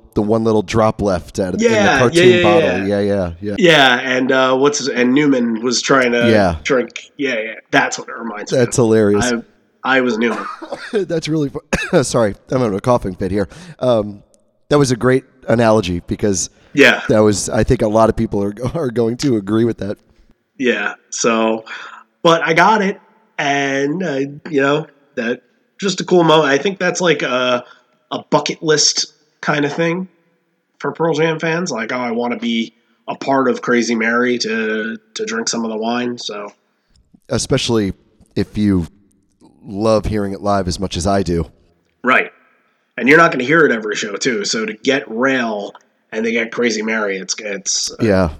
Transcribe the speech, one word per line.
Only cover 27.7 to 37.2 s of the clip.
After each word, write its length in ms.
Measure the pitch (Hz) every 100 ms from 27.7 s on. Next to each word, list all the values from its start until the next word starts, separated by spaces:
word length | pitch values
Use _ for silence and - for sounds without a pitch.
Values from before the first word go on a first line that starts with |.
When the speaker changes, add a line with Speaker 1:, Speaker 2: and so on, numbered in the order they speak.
| - _ _ -
Speaker 2:
a 100 | 131 -
bucket 360 | 147 - -
list 520 | 165 151 - - - _ _ -
kind 240 | - 147
of 80 | 143
thing 380 | - 165 175 185 _ _ _ _ _ _ _
for 120 | 143
Pearl 220 | 139 165
Jam 260 | 147 160 156
fans. 320 | 165 160 180
Like, 220 | 117 113
"Oh, 40 | 127
I 140 | 120
wanna 240 | 113 120 113
be 380 | 117 117 113 _ _ _ -
a 80 | 135
part 320 | - 135 127
of 140 | 117
Crazy 340 | - 120 113 117
Mary 420 | 113 117 123 120
to, 580 | 110 113 110 110 110 113 _
to 120 | - 107
drink 220 | 113 117
some 160 | 117
of 80 | 113
the 60 | 110
wine." 400 | 113 120 123 120
So, 340 | - 104 104 - _ _ _ _ _ _